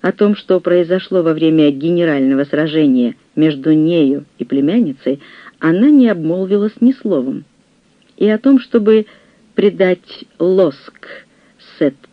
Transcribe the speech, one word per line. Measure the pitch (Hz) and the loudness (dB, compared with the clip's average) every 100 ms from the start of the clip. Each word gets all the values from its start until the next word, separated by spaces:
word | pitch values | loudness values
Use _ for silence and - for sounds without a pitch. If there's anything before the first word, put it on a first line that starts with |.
О | 185 | -6
том, | 190 208 208 | -2 0 -2
что | - 185 | -2 -2
произошло | 175 175 165 185 - 185 | 2 0 0 -4 -2 -2
во | 165 | 0
время | 156 160 160 147 | 0 0 2 2
генерального | 135 160 175 170 143 135 135 139 | 0 -2 -2 0 0 0 0 -2
сражения | 147 156 156 147 127 120 - _ - | -4 -2 0 0 2 -2 -6 _ -2
между | 156 143 135 | -2 0 0
нею | 156 156 170 143 143 147 _ | 0 2 0 0 -2 -8 _
и | 120 | -6
племянницей, | 139 139 220 190 135 - 139 - - - _ | -2 0 0 -2 -4 -6 -8 -10 -20 -20 _
она | 160 175 269 | -2 2 4
не | 294 240 | 4 4
обмолвилась | 175 156 180 190 202 208 - | 0 -4 -4 -2 -2 -2 0
ни | 240 | -2
словом. | 269 214 165 127 143 151 _ _ _ _ _ _ - | 0 -4 -4 -4 -8 -14 _ _ _ _ _ _ -4
И | 208 | -2
о | 214 | 0
том, | 269 269 | 2 2
чтобы | - 240 208 220 214 - _ _ _ - | 2 -2 2 2 0 -14 _ _ _ -2
придать | 202 165 185 180 _ - - _ | -2 0 -2 -2 _ -20 -20 _
лоск | 175 185 180 - - _ - - _ _ _ _ - - | -2 2 0 -2 -20 _ -20 -20 _ _ _ _ -20 -4
сет | 294 277 _ | -4 -4 _